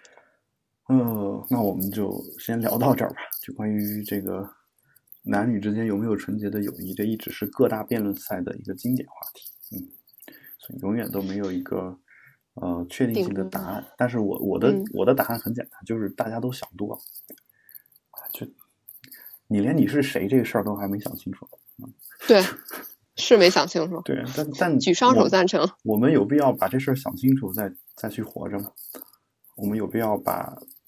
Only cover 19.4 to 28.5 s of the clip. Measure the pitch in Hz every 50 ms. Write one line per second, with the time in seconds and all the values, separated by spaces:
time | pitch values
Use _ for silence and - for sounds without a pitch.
19.4 | _ - 107 101 101 127 165 151 104 - - 147 - - - - 92 101 131 131
20.4 | 117 - - 110 101 107 101 101 101 98 101 104 - - - - - 101 92 -
21.4 | - - - - _ - _ - - - - _ - - - - - - 220 196
22.4 | 185 - - - - - - - - - - _ _ _ _ - - - 247 208
23.4 | 180 175 - 175 135 175 - 170 156 180 175 - - - 135 - - 123 131 147
24.4 | 151 151 - - 180 170 151 123 - 190 170 - 240 247 254 220 185 170 190 185
25.4 | 175 185 - 156 151 185 - _ - 113 107 104 120 143 160 135 127 110 143 147
26.4 | - - - - - - 127 131 135 139 131 135 - - - - 127 135 135 135
27.4 | 135 95 - 110 104 98 92 - _ _ _ - - 107 - - 107 - - -
28.4 | - -